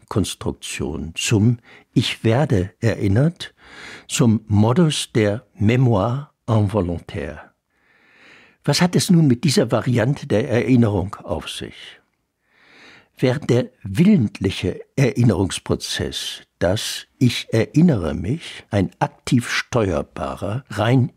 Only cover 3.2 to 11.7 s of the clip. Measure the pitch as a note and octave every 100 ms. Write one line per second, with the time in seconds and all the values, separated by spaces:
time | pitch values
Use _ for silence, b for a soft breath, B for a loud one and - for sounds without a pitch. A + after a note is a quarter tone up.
3.2 | D3+ - - B B B B B - -
4.2 | B2+ G#2+ - G#2 G#2+ B2+ E3 C#3+ - A#2+
5.2 | G#2 G#2 - - G#2 B2 C3 G#2+ G#2 C3+
6.2 | D3 _ - A2 G2+ G#2 F2 E2 - F2
7.2 | C#2+ C#2+ - _ _ b b b b b
8.2 | b b b b - C#3+ F3 - - E3+
9.2 | D3+ A#2+ D3+ E3 - A#2+ C3 A#2+ A2+ C#3+
10.2 | C#3+ G#2 C#3 A#2 A#2 B2+ A2+ G2+ F#2 -
11.2 | - D#2+ - - A1